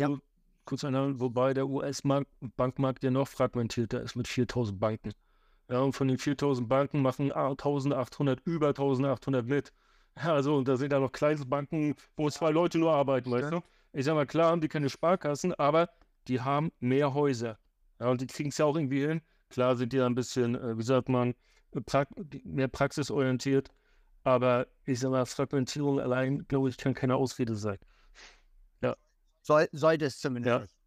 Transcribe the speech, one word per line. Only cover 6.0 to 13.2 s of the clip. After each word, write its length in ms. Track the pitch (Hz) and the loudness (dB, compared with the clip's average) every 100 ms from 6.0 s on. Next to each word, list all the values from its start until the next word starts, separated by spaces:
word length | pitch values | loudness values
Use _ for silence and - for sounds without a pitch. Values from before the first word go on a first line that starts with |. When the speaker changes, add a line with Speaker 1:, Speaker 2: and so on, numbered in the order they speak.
| 135 | 0
Speaker 2:
den 100 | 127 | 0
viertausend 500 | - 139 143 127 117 | 0 0 0 0 0
Banken 340 | 135 143 147 | 0 2 2
machen 280 | 131 - 139 | 0 0 -2
a-, 240 | 156 139 | -2 -2
tausendachthundert, 840 | 139 143 143 139 135 120 - 139 127 - | -2 -2 0 0 -2 -4 -2 0 0 -2
über 280 | 165 147 | 0 0
tausendachthundert 720 | 139 139 127 139 127 - 131 117 | 2 0 0 0 -2 -2 -2 0
mit. 260 | 143 - _ _ _ _ - | -2 -4 _ _ _ _ -6
Ja, 180 | 160 | 0
also, 220 | 147 139 147 | 2 2 2
und 100 | 131 | 2
da 100 | 127 | 0
sind 160 | 143 | 2
ja 60 | 139 | 0
noch 140 | 131 | 0
kleine 320 | - 147 151 127 | 0 0 0 -2
Banken, 480 | 143 143 160 147 135 - - | -4 -2 -2 -2 -2 -8 -4
wo 120 | 151 | -4
zwei 200 | - 165 | 0 2
Leute 280 | 156 175 165 | 4 2 2
nur 140 | 165 | 4
arbeiten, 380 | 147 135 131 | 4 2 0